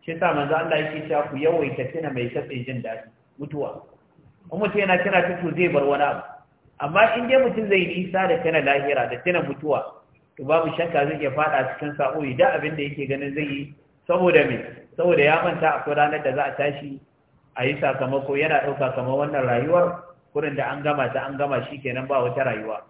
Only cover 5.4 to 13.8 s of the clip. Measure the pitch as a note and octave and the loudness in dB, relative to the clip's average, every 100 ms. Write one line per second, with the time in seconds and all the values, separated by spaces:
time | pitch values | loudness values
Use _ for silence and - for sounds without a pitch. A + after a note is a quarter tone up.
5.4 | E3+ D3 F3 D3+ C#3 C#3+ C#3+ - - - | -4 0 2 2 2 2 2 0 -8 -18
6.4 | _ _ _ _ C#3 F3 A3+ A3+ A#3+ C4 | _ _ _ _ -2 4 4 4 2 4
7.4 | B3+ G3+ G#3+ G3 E3+ F3 F3+ F#3+ F#3+ E3 | 4 0 2 2 2 -4 -2 0 2 2
8.4 | E3 D#3+ C#3 C#3 C#3 C#3 A#2 B2 F3 F3 | 2 2 2 2 2 0 -2 -2 0 0
9.4 | C#3 C3+ D3+ B2+ F#2+ - _ _ _ - | -2 -6 0 0 -2 -14 _ _ _ -14
10.4 | C3+ D#3+ D#3+ - E3+ D#3 C#3+ D#3 D3 C3 | 0 2 2 -2 -2 0 0 -2 -4 0
11.4 | D3+ D3 C3 - D3 C#3+ C#3 D3+ C#3 B2+ | 0 0 -2 -4 -8 -2 -2 -2 -4 2
12.4 | B3 A3+ D3+ D#3 C#3+ C#3+ C3+ C#3 C#3 C#3 | 4 4 -4 -4 -6 -6 -6 -4 -4 -6
13.4 | D3 C#3 C#3+ - | -6 -6 -8 -14